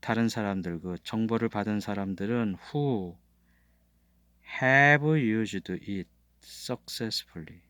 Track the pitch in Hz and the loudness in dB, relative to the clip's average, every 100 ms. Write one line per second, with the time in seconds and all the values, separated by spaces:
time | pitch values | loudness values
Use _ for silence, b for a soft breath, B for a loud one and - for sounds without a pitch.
0 | - 113 117 110 104 95 87 85 90 87 | 0 2 2 0 -2 -2 -4 -6 -6 -8
1 | - 110 110 113 113 104 104 104 101 101 | -6 -2 0 0 0 -2 -2 -2 -2 -4
2 | 98 90 101 120 110 90 - 147 143 117 | -4 -4 -2 -2 -2 -4 -6 -4 0 -2
3 | 90 85 _ _ _ _ _ _ _ _ | -4 -10 _ _ _ _ _ _ _ _
4 | _ _ _ _ - - 131 135 143 147 | _ _ _ _ -14 -2 4 8 8 8
5 | 151 156 120 110 107 98 - 92 - 98 | 6 4 4 2 0 -4 -4 -6 -4 -6
6 | 87 _ _ _ - - - 123 - - | -6 _ _ _ -20 -16 -8 -8 -8 -6
7 | 113 - - 87 80 85 _ | -4 -4 -8 -14 -14 -16 _